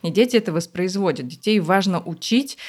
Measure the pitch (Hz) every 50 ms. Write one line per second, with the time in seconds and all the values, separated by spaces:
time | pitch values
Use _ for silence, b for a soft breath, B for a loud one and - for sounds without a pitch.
0 | - 170 160 190 240 247 247 226 208 - 160 160 165 - _ 180 180 185 185 196
1 | 196 180 147 131 135 123 123 - - 208 220 208 170 156 185 190 185 196 180 170
2 | - - 165 - - - 220 247 277 269 - B B